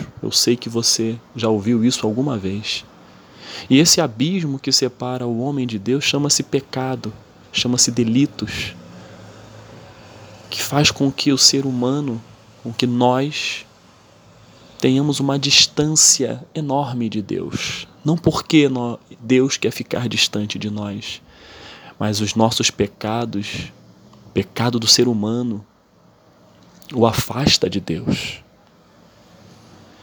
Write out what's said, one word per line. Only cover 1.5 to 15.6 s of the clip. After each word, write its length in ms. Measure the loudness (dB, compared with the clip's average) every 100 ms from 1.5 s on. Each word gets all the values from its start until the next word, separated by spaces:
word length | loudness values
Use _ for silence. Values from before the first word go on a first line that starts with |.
| 2 2 2 2
isso 200 | 2 -2
alguma 320 | 0 -2 -2
vez. 460 | -4 -6 -6 -8 -10 -20 -20 -20 -20 -20 -18 -8 4
E 80 | 6
esse 240 | 6 4
abismo 560 | 2 0 -2 0 -2 -4
que 140 | 0
separa 560 | 0 0 -4 -6 -4 -4
o 120 | -2
homem 280 | -2 -2 -2
de 100 | -4
Deus 260 | -2 -2
chama-se 380 | 0 0 2 0
pecado, 720 | 0 -2 -2 -6 -4 -6 -8 -12 -20 -20 -10
chama-se 380 | -4 0 2 0
delitos, 840 | 2 2 4 2 0 -8 -8 -10 -12 -20 -20 -20 -20 -20 -20 -20 -20 -20 -20 -20 -20 -20 -20 -20 -20 -12
que 120 | -8
faz 280 | -2 2 2
com 220 | 2 0
que 200 | 0 0
o 60 | 4
ser 280 | 4 2 0
humano, 540 | 0 0 0 -2 -6 -10 -20 -20 -14
com 100 | -10
que 140 | -2 0
nós 800 | 4 4 4 0 -4 -6 -8 -12 _ -20 -20 -20 -20 -20 -20 -20 -20 -20 0
tenhamos 400 | 2 4 2 0
uma 180 | 0 0
distância 1080 | 2 4